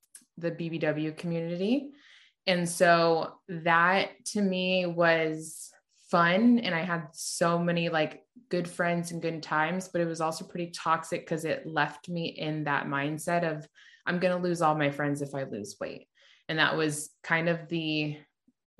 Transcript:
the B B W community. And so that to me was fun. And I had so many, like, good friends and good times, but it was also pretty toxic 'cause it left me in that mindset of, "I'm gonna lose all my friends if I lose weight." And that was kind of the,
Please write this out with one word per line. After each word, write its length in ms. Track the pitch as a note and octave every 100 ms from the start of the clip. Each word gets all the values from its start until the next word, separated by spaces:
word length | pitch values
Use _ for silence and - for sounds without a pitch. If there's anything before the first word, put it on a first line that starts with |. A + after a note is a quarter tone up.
| _ - _ -
the 140 | E3
B 180 | D#3+ E3+
B 80 | E3
W 340 | D#3 D3+ D#3
community. 800 | D3+ F3 E3 E3 F3 G3+ C#4 - - - - _ _ -
And 240 | F3+ E3+
so 720 | E3+ F3+ E3+ E3 E3 - - -
that 640 | E3+ E3 E3 F3 F#3+ - - -
to 140 | G#3
me 440 | G3 F#3 F#3 F#3 F3
was 840 | E3+ E3+ E3 D#3+ D#3 D#3+ - - - _ _ -
fun. 480 | F3 E3+ F#3 A#3+ A#3
And 160 | F3+ E3
I 60 |
had 260 | F3+ E3+ D3+
so 440 | - - - E3+ E3+
many, 300 | F3 E3+ E3+
like, 340 | D#3+ D3+ - _ - -
good 180 | F3 E3+
friends 440 | - F3 F3 E3+
and 100 | E3+
good 200 | E3 D#3+
times, 440 | - D#3 D#3 F#3 F3+
but 120 | F3
it 40 | E3+
was 140 | D#3+
also 240 | D#3+ D#3+ -
pretty 260 | F3 E3+
toxic 540 | - E3 D#3+ - F3 -
'cause 180 | D#3+ D#3
it 200 | C#3 D#3
left 420 | D#3 D3 - -
me 180 | F3 E3
in 360 | - D#3 D#3 D3
that 200 | C#3+ -
mindset 560 | C#3 C#3+ D#3 - F3
of, 240 | E3 D#3 D3+ _ - - -
"I'm 140 | F3
gonna 180 | F#3 F3+
lose 240 | F3+ E3+
all 140 | D#3+ D#3
my 160 | C#3+
friends 300 | C#3+ D3 C#3+
if 120 | C#3 C#3
I 80 |
lose 340 | C3 A#2+ G#2 -
weight." 280 | - - - _ _ _ -
And 100 | D#3+
that 160 | D3 D#3
was 400 | D#3 D3 - _
kind 240 | - E3 E3+
of 180 | E3 D#3
the, 480 | E3+ D#3 D#3 D3+ D3 - _ _ _ _